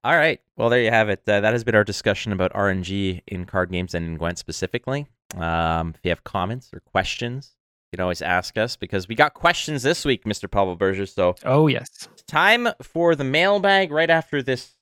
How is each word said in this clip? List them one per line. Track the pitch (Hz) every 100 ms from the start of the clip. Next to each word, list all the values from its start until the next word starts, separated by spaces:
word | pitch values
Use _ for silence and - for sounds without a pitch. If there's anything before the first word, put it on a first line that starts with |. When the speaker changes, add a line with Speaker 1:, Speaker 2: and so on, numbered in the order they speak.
Speaker 1:
All | 117 160
right. | 156 - _ -
Well, | 117
there | 120
you | 113
have | 113 107
it. | 95
Uh, | - 104
that | 107
has | 120
been | 113
our | 110
discussion | 107 98 - 98 110
about | 95 92
R | - 101
N | 92
G | 87 98 98 90 -
in | 92
card | 90 95 90
games | 90 90
and | 87
in | 82 80
Gwent | 82 87
specifically. | - 80 92 120 - 139 143 _ _ 92
Um, | 82 82 82 82 82
if | 80
you | 90
have | 82
comments | - 98 92 123 -
or | 90
questions, | _ 98 95 - 120 127 - _ _ _ _
you | 90
can |
always | 90 87
ask | - 90 - -
us, | 117
because | - 90 98 92
we |
got | 113 147
questions | - 170 175 - 147
this | 131 170
week, | 143 123
Mister | 110 101 98
Pablo | 101 95
Berger. | 87 95 95
So | 98 - 90 90
Speaker 2:
Oh, | - 139 156
yes. | - - - - - -
Speaker 1:
time | 156 185 233 240 -
for | - 160 170
the | 151
mailbag | 131 147 185 202 196 196 185
right | 147 165
after | 165 - 147
this | 131 123 - _